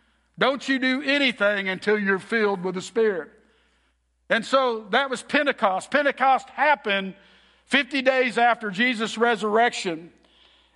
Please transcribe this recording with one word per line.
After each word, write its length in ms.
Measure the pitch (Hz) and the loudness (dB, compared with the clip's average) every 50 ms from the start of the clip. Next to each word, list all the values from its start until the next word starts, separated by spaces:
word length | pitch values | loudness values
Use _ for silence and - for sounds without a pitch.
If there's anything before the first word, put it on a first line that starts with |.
| _ _ _ _ _ _ _ - | _ _ _ _ _ _ _ 0
Don't 280 | 196 247 285 262 - - | 0 0 0 -2 -4 -4
you 100 | 269 262 | -2 0
do 240 | 262 262 254 269 | 0 0 -2 -2
anything 640 | 294 269 277 285 277 254 - - 202 202 208 196 190 190 | -2 -2 0 0 0 0 0 0 0 0 0 -2 -4 -6
until 300 | 185 180 - 208 214 214 | -6 -4 -2 -2 0 0
you're 200 | 202 196 196 185 | 0 0 -2 -2
filled 460 | - - 226 226 214 202 202 185 175 | -2 -4 -2 0 0 0 -2 -2 -6
with 100 | 185 180 | -6 -6
the 80 | 185 | -8
Spirit." 480 | 180 - - 233 226 214 196 165 147 - _ _ _ _ _ _ _ _ _ _ _ _ _ _ _ _ _ _ _ _ | -10 -6 -2 0 0 0 0 -2 -8 -10 _ _ _ _ _ _ _ _ _ _ _ _ _ _ _ _ _ _ _ _
And 160 | 202 226 - | -2 -2 0
so 420 | - 262 269 262 247 226 220 220 196 | 2 2 2 2 2 -2 -4 -6 0
that 180 | 202 254 277 269 | 0 0 0 0
was 140 | 254 196 | -4 -8
Pentecost. 720 | - - - 285 294 285 - - 226 196 185 185 - - | -6 0 0 2 2 0 0 0 0 0 0 -2 -4 0
Pentecost 560 | - 285 285 285 - - 262 269 262 233 - - | 0 0 2 0 0 2 2 2 2 2 0 -8
happened 640 | - - 269 302 294 - - 220 196 196 196 190 170 - _ _ _ _ _ _ _ _ _ | -4 0 2 2 2 2 0 -2 -2 -2 -2 -6 -10 -14 _ _ _ _ _ _ _ _ _
fifty 360 | _ - 277 277 277 302 269 | _ 0 0 0 0 -4 0
days 360 | 254 262 262 262 254 247 180 233 | 2 2 2 2 0 0 2 2
after 340 | 233 240 226 226 226 208 | 2 2 2 0 -4 -8
Jesus' 440 | 185 180 247 254 247 208 226 202 - | -2 0 0 0 0 -2 -4 -6 -2
resurrection. 920 | 220 233 240 233 185 208 214 208 226 240 240 - - - 190 165 156 175 165 _ _ _ _ _ _ _ _ _ _ _ _ _ | 0 0 0 0 0 -2 0 2 2 2 2 0 -4 -6 -6 -6 -6 -10 -18 _ _ _ _ _ _ _ _ _ _ _ _ _